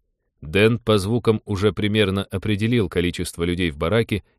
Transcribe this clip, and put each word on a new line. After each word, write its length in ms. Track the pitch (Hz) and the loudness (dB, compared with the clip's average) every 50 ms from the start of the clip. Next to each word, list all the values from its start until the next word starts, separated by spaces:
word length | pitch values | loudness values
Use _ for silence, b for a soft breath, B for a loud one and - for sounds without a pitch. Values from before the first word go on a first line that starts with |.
| _ _ _ _ _ _ _ _ | _ _ _ _ _ _ _ _
Дэн 380 | - 76 78 95 107 113 120 110 | -12 -2 2 4 4 4 4 2
по 180 | - - 107 | 2 2 2
звукам 440 | 101 90 101 117 120 - 117 110 110 - | 2 2 0 -2 0 2 0 0 0 -2
уже 280 | - 104 92 101 107 90 | -4 -4 0 0 0 0
примерно 500 | - 104 104 104 110 104 95 95 98 95 | 0 -2 0 2 2 2 2 0 -2 -4
определил 680 | - - 95 - 110 104 95 107 113 123 120 98 82 | -6 -8 -6 -4 -2 -2 0 0 0 0 0 0 0
количество 540 | - 90 87 87 82 - 87 - - - 85 | 0 0 0 0 -2 -4 -8 -8 -6 -4 -4
людей 260 | 85 87 85 92 82 | -2 -2 0 -2 -2
в 80 | 71 | -2
бараке 460 | 71 82 82 101 117 113 - 110 95 - _ _ | -4 -2 0 0 0 0 0 -4 -6 -6 _ _